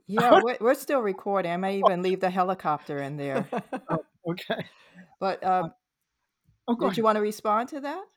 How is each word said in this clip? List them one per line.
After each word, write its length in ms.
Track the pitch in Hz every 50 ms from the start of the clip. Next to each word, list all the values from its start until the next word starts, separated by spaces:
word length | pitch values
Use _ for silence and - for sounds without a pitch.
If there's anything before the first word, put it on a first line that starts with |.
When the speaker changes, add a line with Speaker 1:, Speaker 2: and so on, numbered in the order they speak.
| _
Speaker 1:
Yeah, 340 | - 196 220 233 247 277 381
Speaker 2:
<laughs> 40 | -
Speaker 1:
we're, 120 | 240 247 -
we're 140 | 208 240 262
still 260 | 269 - - 294 262
recording. 500 | 220 202 190 - - 208 202 196 175 170
I 60 | 175
may 220 | 175 190 190 196 196
even 240 | 190 202 185 175 185
leave 180 | 185 185 185
the 100 | 190 180
helicopter 680 | 180 190 180 185 185 185 - 170 151 143 - - 147 143
in 180 | 139 139 147
there. 320 | 147 143 139 135 127 - -
Speaker 3:
<laughs> 80 | - 226 - - - - - -
Speaker 2:
Oh, 140 | - 160 - _ _ _ - 170 175
okay. 340 | 180 - - 220 220 160 - - - - - - - - - _ _
Speaker 1:
But, 220 | 190 190 180 - -
um, 200 | 185 185 185 170
Speaker 2:
Uh, 40 | 165 - _ _ _ _ _ _ _ _ _ _ _ _ _ _ _ _ _ _ -
oh, 60 | 240
go 140 | 240 - 247
Speaker 1:
did 80 | 185
you 60 | 233 220
Speaker 2:
ahead. 20 |
Speaker 1:
wanna 160 | 220 214 214 208
respond 480 | 214 214 - - 220 208 226 247 247
to 100 | 320 285
that? 240 | 269 277 302 370 415 - _